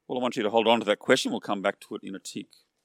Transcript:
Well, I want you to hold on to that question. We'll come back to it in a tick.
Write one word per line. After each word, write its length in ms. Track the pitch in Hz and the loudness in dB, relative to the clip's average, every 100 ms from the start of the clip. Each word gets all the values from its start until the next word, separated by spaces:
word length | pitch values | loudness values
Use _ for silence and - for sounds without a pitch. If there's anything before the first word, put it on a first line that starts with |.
| _ | _
Well, 120 | 131 | -4
I 40 | |
want 140 | 123 - | -4 -2
you 60 | |
to 80 | 104 | 0
hold 160 | 113 110 | 2 4
on 140 | 117 | 4
to 60 | 104 | 4
that 120 | 104 | -2
question. 320 | - 131 262 | 2 2 2
We'll 100 | 117 | -6
come 220 | - 101 | -6 -4
back 180 | 98 - | -2 -4
to 140 | - | -10
it 80 | 107 | -14
in 120 | - | -12
a 40 | 95 | -14
tick. 300 | - 117 - _ _ _ | -14 -14 -16 _ _ _